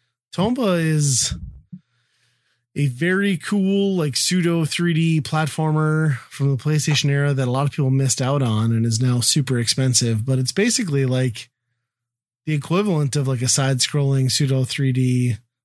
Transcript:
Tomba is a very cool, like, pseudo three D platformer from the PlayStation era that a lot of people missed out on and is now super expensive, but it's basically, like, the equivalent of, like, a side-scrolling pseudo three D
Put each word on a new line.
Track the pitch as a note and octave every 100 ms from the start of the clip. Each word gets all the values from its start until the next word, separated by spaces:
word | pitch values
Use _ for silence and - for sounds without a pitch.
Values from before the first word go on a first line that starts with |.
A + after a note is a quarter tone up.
| _ _ _
Tomba | - G3+ B3+ A3 F3
is | D#3+ D#3 C#3+ B2 - - - - - F#3 _ _ _ _ _ _ _ _ _ -
a | C#3+
very | B2 E3+ F#3 G3+ F3+
cool, | - G#3 F#3+ G3 G3 F#3
like, | D3+ B2
pseudo | - F#3 E3+ E3+
three | D#3 - E3+
D | D#3+ E3 D#3+
platformer | - D#3 D#3 - D#3 D#3 D#3 D#3 D#3 B2+ -
from | - C#3
the | C3+
PlayStation | D3+ D#3 D3+ C#3+ C#3+
era | C#3+ C#3+
that | C3+ B2
a |
lot | B2+ C#3+
of |
people | - C3+
missed | C3+ C3+ -
out | B2+ C#3+
on | B2+ G#2+ A2+
and | A2+ A2+
is | A2
now | B2+ B2
super | A2+ - C3+ B2
expensive, | A#2 - C3 B2 B2 A2 B2
but | C3
it's | B2+
basically, | - A#3 A3+ G3 C#3 C3
like, | B2+ B2+ A2 - _ _ _ _ _ _ _ _ _ -
the |
equivalent | D3+ - E3+ G#3 D#3+ C#3+ D3
of, | C3+
like, | C3
a | B2
side-scrolling | - C3+ C3 - D3+ C#3 C#3 C3
pseudo | - C#3+ C3+
three | B2+ - C3+
D | B2+ B2+ B2 B2 A2 _ _